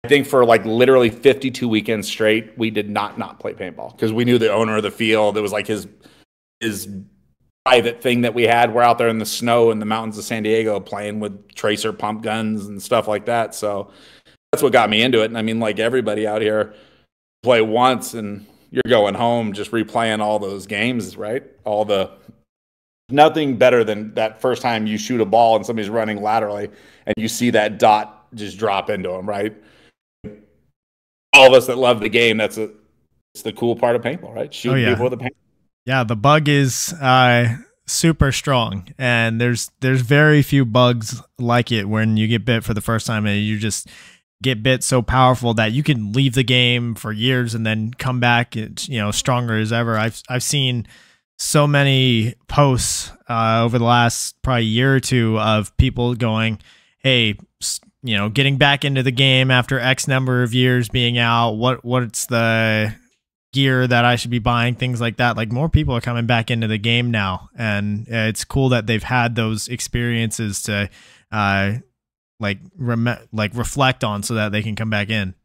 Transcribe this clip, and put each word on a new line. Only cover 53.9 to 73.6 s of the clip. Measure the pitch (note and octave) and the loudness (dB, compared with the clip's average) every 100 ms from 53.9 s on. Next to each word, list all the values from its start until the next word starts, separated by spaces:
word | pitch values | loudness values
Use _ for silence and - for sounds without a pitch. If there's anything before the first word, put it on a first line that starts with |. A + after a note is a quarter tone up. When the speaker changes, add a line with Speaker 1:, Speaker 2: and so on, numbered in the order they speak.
| A#2+ A#2 - - - | 4 4 0 -10 -8
Speaker 2:
probably | - B2 A2 | -4 -2 0
year | A2+ C3+ C3+ | 2 2 2
or | |
two | - B2+ A2+ A2 | 2 2 2 0
of | G#2+ G#2+ G2+ - | 2 0 -2 0
people | C3 A#2+ A#2+ | 0 2 -4
going, | A#2+ A#2 A2 A2+ G#2+ - _ _ _ | -2 -2 0 -2 -4 -12 _ _ _
"Hey, | C3+ B2+ A2+ G2 - _ | 0 2 0 -2 -12 _
s-, | - - _ _ | -10 -10 _ _
you | B2+ G#2 | -4 -2
know, | G#2 | 0
getting | G#2 C#3 C3+ | 0 0 4
back | D3 C#3+ C#3+ | 2 2 0
into | C3+ | 0
the | C3 | -2
game | B2 C3+ C3 C3 | 2 2 4 4
after | B2+ A#2 C3+ | 2 2 -2
X | B2 C3 - | 0 -2 0
number | C3 B2+ B2 | 0 0 0
of | B2 | 0
years | B2 B2+ B2 A2+ | 2 2 2 0
being | B2+ A#2+ A#2+ | 0 0 0
out. | A#2 A#2 A#2 | 2 2 2
What, | G#2+ B2 B2 | 0 -2 -2
what's | A#2+ B2 A#2+ - - | -2 -2 -2 -8 -4
the | A#2+ A2+ A2+ A2+ G#2+ G#2+ A2 _ _ _ _ _ | 0 2 2 2 0 -2 -6 _ _ _ _ _
gear | C3+ C3+ B2+ B2+ | 0 2 2 2
that | B2 B2 | 2 2
I | A#2+ | 0
should | A#2+ | -2
be | A#2+ | -2
buying?" | A#2 A#2+ A#2+ A#2 | 0 0 0 -2
Things | B2+ A#2 | -4 -2
like | A#2 G#2+ | -4 0
that. | B2 A2 | 0 0
Like, | A2 | -4
more | A#2+ D#3 | -2 0
people | D#3+ D3 A#2+ | 0 0 -2
are | |
coming | B2 A#2+ A#2 | -2 -4 0
back | A#2 A2+ | 0 0
into | A#2+ A2 | -2 -2
the | G#2+ | -2
game | A2+ A#2+ A#2+ | 0 0 0
now, | A2+ G2 F#2 - - | -2 -2 -6 -10 -8
and, | A2 G2+ G#2 G#2 A2 | -4 -4 -4 -6 -6
uh, | A2+ A2 | -4 -4
it's | G#2 | -4
cool | - C#3 C3 | -4 0 2
that | B2 A2 | 0 0
they've | A2 | -4
had | - B2+ A#2+ A#2+ | 0 0 0 0
those | A2 G#2+ - | -2 -4 -6
experiences | B2 - A#2+ A#2+ A#2 A2+ - A2 G2 | -10 -6 -4 -2 -2 -4 -4 -6 -6
to, | - G#2 G2+ - - _ _ | -4 -4 -4 -8 -20 _ _
uh, | A2 G2+ G2 G2 A#2 - _ _ _ _ _ | -2 0 0 0 -4 -10 _ _ _ _ _
like, | G#2 G2 - F3 | -6 -6 -12 -8
rem-, | B2 A#2 A#2 A#2 - | -4 0 -2 -4 -8
like, | G#2+ G#2+ | -4 -4
reflect | A#2+ | -4